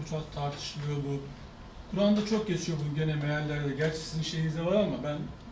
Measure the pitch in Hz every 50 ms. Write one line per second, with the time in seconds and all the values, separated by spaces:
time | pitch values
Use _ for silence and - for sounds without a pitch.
0 | 143 - 160 156 156 - - 147 143 143 143 - - - - 151 143 147 147 143
1 | 139 139 139 139 - - - - - - - - - - - - - - - 180
2 | 202 208 208 208 208 - 220 214 214 - 175 151 - - 165 143 147 147 143 151
3 | 156 156 151 147 147 147 151 151 151 147 151 147 143 143 131 131 156 156 156 -
4 | - - - 160 156 - - 160 160 160 147 165 165 175 190 214 202 165 139 120
5 | 127 147 147 151 - - - - - -